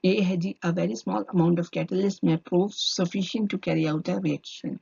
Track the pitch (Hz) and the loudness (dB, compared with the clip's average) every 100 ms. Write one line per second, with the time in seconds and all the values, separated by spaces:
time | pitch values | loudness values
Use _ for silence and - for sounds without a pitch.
0 | 185 208 185 185 185 - 175 170 175 220 | 4 4 2 2 -2 -2 -2 0 0 -2
1 | - 190 202 185 165 175 175 - 170 185 | -4 -4 0 2 4 4 0 -4 -2 0
2 | 196 190 180 160 - 175 202 - - - | 0 2 2 0 2 0 0 0 -4 0
3 | 180 196 185 220 208 190 - 160 160 156 | 0 0 -2 -2 -2 -2 -2 0 2 0
4 | - 190 180 143 - - - - | -2 -2 0 -2 -6 -10 -8 -8